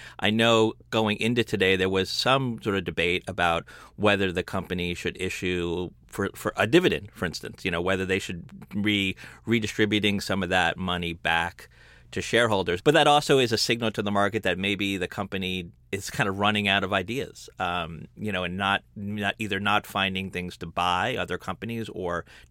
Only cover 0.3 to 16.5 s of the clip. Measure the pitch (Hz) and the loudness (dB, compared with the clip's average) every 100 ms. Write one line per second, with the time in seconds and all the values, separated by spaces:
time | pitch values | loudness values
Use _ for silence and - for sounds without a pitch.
0.3 | 110 113 113 110 - - 113 110 104 110 | 4 6 6 4 2 -2 2 2 2 0
1.3 | 120 113 104 95 95 92 95 92 - 127 | 2 0 2 4 4 4 2 0 -2 2
2.3 | 135 131 113 113 98 87 82 85 87 - | 2 0 -4 -2 0 -2 -2 0 0 -4
3.3 | 87 87 85 - - - - 104 101 95 | 0 2 2 -2 -16 -20 0 2 4 2
4.3 | 90 - 98 87 90 87 87 90 82 92 | 0 -2 -4 -4 -4 -4 -4 -6 -4 -6
5.3 | - 92 90 87 85 90 - - - 98 | -4 -2 -2 -2 -2 -6 -10 -14 -4 -4
6.3 | - - - 104 156 180 80 101 - 92 | -2 -6 0 4 6 4 0 -4 -6 -6
7.3 | 76 - - 95 85 90 95 92 95 - | -6 -12 -8 -4 -2 -2 -2 0 -2 -4
8.3 | 87 - - - 101 104 104 95 95 - | -10 -12 -18 -10 -4 0 2 0 -4 -12
9.3 | - - 117 107 - 104 104 101 98 - | -16 0 0 0 0 2 2 2 0 -2
10.3 | 98 90 92 85 - 92 90 87 85 82 | -2 0 2 2 0 -4 -4 -4 -4 0
11.3 | 82 85 - - - - - - - - | 0 0 -6 -20 -20 -20 -20 -12 -8 0
12.3 | 113 117 101 90 90 - 156 147 147 - | 2 4 2 0 2 4 6 6 4 4
13.3 | 139 120 110 - 117 113 104 104 101 101 | 4 4 2 0 0 0 -2 -2 2 0
14.3 | 107 95 90 98 98 98 98 87 - 98 | 0 -2 -2 -2 -2 -2 -2 -4 -6 -6
15.3 | 98 92 92 87 - _ 98 - - 107 | -6 -4 -6 -8 -14 _ -8 -6 -2 -2
16.3 | 98 101 | 2 2